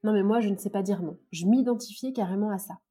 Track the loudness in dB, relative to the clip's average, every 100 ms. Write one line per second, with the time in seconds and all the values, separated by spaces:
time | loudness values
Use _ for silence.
0 | 2 2 4 4 2 0 -2 -2 -2 -2
1 | -4 -8 _ -2 4 4 4 0 -4 -10
2 | -8 -4 -2 -2 -2 -4 -8 -16 _